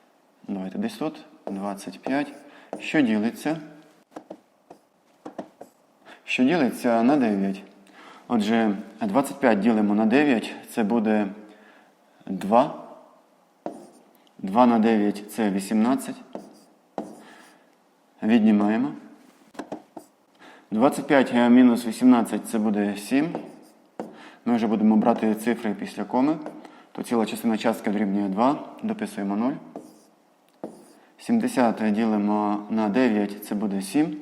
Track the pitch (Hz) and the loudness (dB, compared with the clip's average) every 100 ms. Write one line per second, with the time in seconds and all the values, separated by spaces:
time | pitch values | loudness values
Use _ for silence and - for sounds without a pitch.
0 | _ _ _ _ - 98 95 98 110 - | _ _ _ _ -10 -8 -8 -6 -6 -6
1 | 156 156 - - - 98 101 98 - - | -8 -8 -20 -16 -10 -8 -8 -8 -12 -10
2 | - 135 143 - - - - - - 160 | -4 -4 -4 -12 -20 -20 -18 -14 -4 0
3 | 123 107 110 113 147 160 - - - _ | 2 2 -2 -4 -6 -6 -10 -20 -20 _
4 | _ - - - _ _ - - _ _ | _ -20 -20 -20 _ _ -20 -20 _ _
5 | _ _ - - - - - _ _ _ | _ _ -18 -16 -16 -18 -20 _ _ _
6 | - - - - 127 165 123 - 123 113 | -20 -16 -6 0 2 2 0 0 0 2
7 | 120 147 117 101 98 95 - - - - | 4 4 2 0 -2 -4 -12 -20 -20 -20
8 | - - - 120 104 113 110 98 - - | -20 -16 -4 -2 2 2 0 -2 -8 -8
9 | 196 240 - - 127 151 110 113 104 104 | -2 0 0 0 2 4 2 2 2 2
10 | 110 131 147 113 - - - - 104 117 | 4 4 4 2 -2 -12 -10 -4 0 0
11 | 107 107 107 98 - - - - _ _ | 2 0 0 -8 -20 -20 -20 -20 _ _
12 | _ _ - 95 95 113 151 - - - | _ _ -10 -6 2 2 2 -2 -16 -20
13 | - _ _ _ _ _ - - - - | -20 _ _ _ _ _ -14 -14 -20 -20
14 | _ _ _ - 95 107 123 117 110 110 | _ _ _ -12 -2 4 4 6 4 4
15 | 104 98 - - 107 95 95 110 117 131 | 2 -2 -8 -2 0 0 0 0 2 0
16 | - - - - - - _ _ _ - | -4 -14 -16 -18 -18 -20 _ _ _ -12
17 | - - - - - _ _ _ _ _ | -12 -14 -20 -20 -20 _ _ _ _ _
18 | _ - 107 117 107 104 104 110 143 - | _ -4 2 4 6 4 2 0 -2 -6
19 | - - _ _ _ - - - - - | -16 -20 _ _ _ -16 -14 -14 -18 -20
20 | - _ _ _ - - - 107 139 - | -20 _ _ _ -20 -20 -6 2 2 0
21 | - 139 127 123 120 123 127 113 113 110 | 2 4 4 4 6 8 8 4 -2 2
22 | 127 120 107 107 - 113 107 104 101 98 | 6 6 4 -4 -4 -2 0 0 -2 -4
23 | - 135 160 - - - - _ _ - | -4 -2 -2 -6 -12 -20 -20 _ _ -16
24 | - - - - 117 120 110 107 107 110 | -16 -18 -20 -8 -2 0 0 2 4 4
25 | 117 113 110 107 120 113 107 98 101 - | 4 2 0 -2 -2 -2 -4 -6 -8 -10
26 | 101 123 143 156 - - - - - - | -4 0 0 -2 -8 -16 -20 -20 -18 -12
27 | - 120 107 110 117 107 120 107 113 104 | -4 -2 -2 -2 -2 -2 -2 -2 -2 -2
28 | 104 101 101 107 262 302 - - 220 220 | -2 -2 -2 0 0 0 -8 -10 -8 -6
29 | 208 - 196 104 123 156 - - - - | -8 -6 -6 -4 -4 -6 -12 -20 -20 -20
30 | _ _ _ _ _ _ - - - _ | _ _ _ _ _ _ -18 -18 -20 _
31 | _ - - 117 - 135 117 101 107 107 | _ -12 -2 0 0 2 0 2 -2 0
32 | 113 107 104 107 104 104 104 110 107 110 | 0 0 0 0 0 -4 -4 -2 0 2
33 | 131 104 101 - - 104 107 98 95 147 | 2 2 -2 -6 -8 -6 -4 -4 -2 -2
34 | 156 - | -2 -4